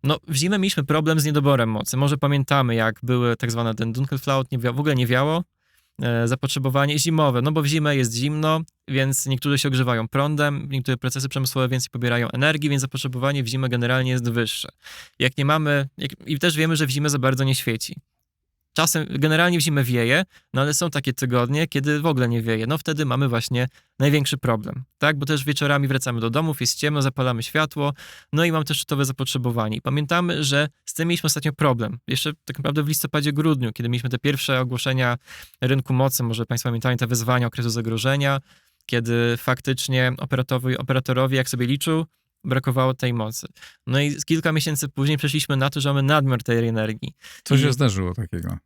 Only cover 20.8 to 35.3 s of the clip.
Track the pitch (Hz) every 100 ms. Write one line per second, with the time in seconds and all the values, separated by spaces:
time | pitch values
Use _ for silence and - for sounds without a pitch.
20.8 | 170 147 135 123 131 123 120 143 160 143
21.8 | 139 147 160 139 123 117 113 110 113 156
22.8 | - 151 147 123 139 117 - 123 127 _
23.8 | _ _ 139 147 139 135 127 113 107 127
24.8 | 131 _ 147 147 139 151 135 147 143 143
25.8 | 139 135 127 117 113 127 160 147 120 -
26.8 | 147 147 135 131 127 117 113 151 156 -
27.8 | 143 139 - - - 147 170 160 147 151
28.8 | - 139 135 131 131 135 123 117 107 107
29.8 | - 139 147 170 175 170 143 143 147 _
30.8 | - - 165 175 156 143 151 143 151 120
31.8 | 110 120 - 131 151 147 - 139 135 147
32.8 | 147 156 147 151 147 143 160 143 120 -
33.8 | 120 120 123 123 143 139 - 131 127 123
34.8 | 139 131 123 120 -